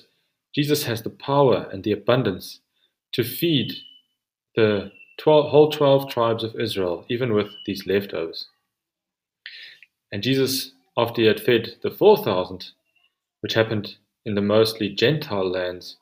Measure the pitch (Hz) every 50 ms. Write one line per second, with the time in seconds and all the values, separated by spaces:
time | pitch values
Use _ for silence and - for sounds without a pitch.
0 | - _ _ _ _ _ _ _ _ _ - 143 147 143 151 147 - 123 113 98
1 | - 104 - - - - 139 143 143 123 101 85 - - - 95 90 107 101 -
2 | - - 120 131 120 104 92 90 - - - - _ _ _ _ _ _ _ _
3 | _ _ - - - 120 - - 170 175 156 127 107 - - - - - - _
4 | _ _ _ _ _ _ _ _ _ _ _ 113 110 107 104 98 92 98 - _
5 | - _ _ - - 156 151 151 143 - 143 147 151 151 - - 147 139 139 135
6 | 139 - - 120 117 117 113 113 113 110 - 120 120 104 98 98 92 87 85 80
7 | - - 92 95 131 120 107 104 101 - - - - 104 95 - - 92 95 101
8 | 98 - - 82 82 82 - - - - _ _ _ _ _ _ _ _ _ _
9 | _ _ _ _ _ _ _ _ - - - - - - - _ _ _ _ _
10 | _ _ 107 101 101 123 135 135 131 - 87 - - - - _ _ _ _ 120
11 | 117 117 - 123 110 107 104 - - 127 120 113 117 - - - - - - -
12 | 165 208 208 - - 113 95 92 90 - 95 90 - - - _ _ _ _ _
13 | _ _ _ _ _ _ _ _ - 104 - 113 113 113 113 101 98 - - _
14 | _ _ _ _ - 113 101 101 101 104 104 110 113 110 - - 104 95 - -
15 | 110 131 156 151 - - 107 98 92 92 90 92 90 90 90 90 - - - _